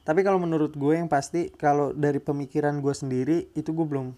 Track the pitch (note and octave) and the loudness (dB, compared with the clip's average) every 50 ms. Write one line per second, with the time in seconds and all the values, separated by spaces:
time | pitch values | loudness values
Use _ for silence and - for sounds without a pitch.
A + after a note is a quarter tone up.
0 | _ - D#3 F#3 F#3+ G3+ G3 F#3 F3+ E3+ D#3+ D#3 D3+ D3 D3 C#3+ C#3 D3 D#3+ E3 | _ 0 2 2 4 4 2 2 2 0 2 2 0 0 -2 0 2 2 2 2
1 | E3+ D#3+ D3+ C#3 C#3 - - E3+ F3 - - - - D3 C#3+ C#3+ D3 C3+ B2+ D3+ | 2 0 0 0 0 -2 -4 -4 -4 -4 -6 -2 2 2 4 4 2 0 0 0
2 | D3 D3 C#3+ C#3 - - C#3+ C#3+ C#3+ B2+ - D3+ D3 D3 D3 D3 C#3 C#3+ C#3 - | 0 0 0 0 -2 -2 -4 -4 -4 -4 -2 0 0 0 0 0 0 -2 -2 -2
3 | C#3+ C3+ B2+ B2+ B2+ C#3+ D#3+ E3+ - - - D#3 D3+ - D#3+ D#3+ E3 D3+ C#3 C#3 | -4 -4 -2 -2 0 0 0 0 -2 -4 -8 -8 -6 -4 -2 -2 -2 -2 -2 -4
4 | C3 B2+ B2+ | -4 -6 -10